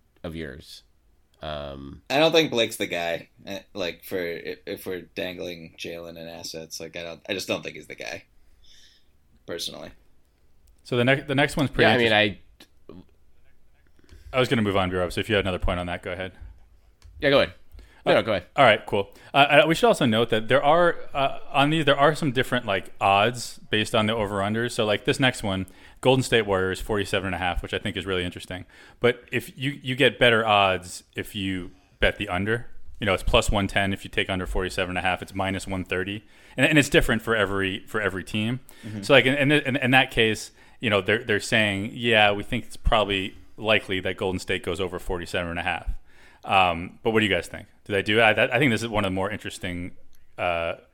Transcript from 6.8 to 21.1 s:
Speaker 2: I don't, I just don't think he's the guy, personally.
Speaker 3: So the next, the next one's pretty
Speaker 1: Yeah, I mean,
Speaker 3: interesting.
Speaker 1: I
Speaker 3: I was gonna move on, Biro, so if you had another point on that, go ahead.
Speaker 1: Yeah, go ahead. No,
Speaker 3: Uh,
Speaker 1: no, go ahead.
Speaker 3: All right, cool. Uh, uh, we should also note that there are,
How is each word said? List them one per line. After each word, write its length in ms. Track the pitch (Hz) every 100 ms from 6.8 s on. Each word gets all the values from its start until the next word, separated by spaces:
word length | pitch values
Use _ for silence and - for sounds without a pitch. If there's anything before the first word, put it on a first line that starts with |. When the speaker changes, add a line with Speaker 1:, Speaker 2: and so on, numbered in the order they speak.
| 82 87
Speaker 2:
I 60 |
don't, 180 | 85 82 -
I 40 |
just 140 | 95 -
don't 140 | 92
think 120 | 80 69
he's 100 | -
the 80 |
guy, 300 | 71 57 71 _ - - _ - - - _ _ _ _ _ -
personally. 460 | 85 - 76 80 - _ - _ _ _ _ _ _
Speaker 3:
So 140 | - 123
the 80 | 123
next, 220 | 139 156
the 80 | 135
next 200 | 147 -
one's 120 | 131
pretty 180 | - 113
Speaker 1:
Yeah, 60 |
I 40 | 113
mean, 100 | 117
Speaker 3:
interesting. 320 | 107 107 - - _ - - -
Speaker 1:
I 60 | 90 - _ - - - - - _ _ _ - - -
Speaker 3:
I 60 | 131
was 100 | 123
gonna 120 | 117
move 120 | 104 98
on, 140 | 92
Biro, 200 | 92 87
so 100 | 104
if 80 | 95
you 60 | 104
had 80 | 95
another 140 | 90
point 200 | - 90
on 60 | 87
that, 160 | 90
go 80 | 98
ahead. 220 | 90 92 - - - - _ _ _ - -
Speaker 1:
Yeah, 80 | 143
go 100 | 139
ahead. 140 | 87 - - - - - -
No, 60 |
Speaker 3:
Uh, 40 | 139
Speaker 1:
no, 60 |
go 100 | 107
ahead. 120 | 98 - -
Speaker 3:
All 100 | 127
right, 200 | 110 -
cool. 260 | 107 98 - -
Uh, 40 | 143
uh, 260 | 147 147 156
we 60 |
should 140 | 165 240
also 180 | 202 131
note 240 | 110 117
that 180 | 110 110
there 140 | 131
are, 320 | 143 170 175 - -